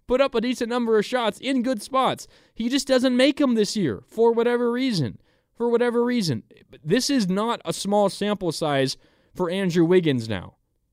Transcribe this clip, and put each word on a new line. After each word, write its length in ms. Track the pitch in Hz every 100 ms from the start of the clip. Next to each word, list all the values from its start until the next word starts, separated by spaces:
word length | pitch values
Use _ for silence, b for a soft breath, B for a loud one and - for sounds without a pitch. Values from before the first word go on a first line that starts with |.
| -
put 120 | 254
up 140 | 269
a 60 | 240
decent 300 | 240 247 226
number 280 | 240 233 220
of 60 |
shots 340 | 202 247 226 -
in 240 | 254 269
good 180 | 233 247
spots. 440 | - 262 240 123 - b b
He 140 | - 233
just 200 | 269 -
doesn't 280 | 262 262 247
make 240 | 269 277
'em 140 | 277
this 220 | 226 208 214
year 260 | 160 95 -
for 240 | - 233
whatever 400 | 233 233 240 240
reason. 480 | 240 262 196 123 - _ _ _
For 140 | - 240
whatever 340 | 233 247 233
reason. 400 | 240 247 170 117 - - _ -
This 260 | 151 233 247
is 180 | 277 185
not 320 | 185 220 226
a 80 | 165
small 360 | 165 196 202 202
sample 420 | - 202 208 175
size 460 | 147 156 139 135 - b b b
for 160 | - 175
Andrew 340 | 190 190 170
Wiggins 440 | 165 185 160 127 113
now. 280 | 98 92 - _ _ _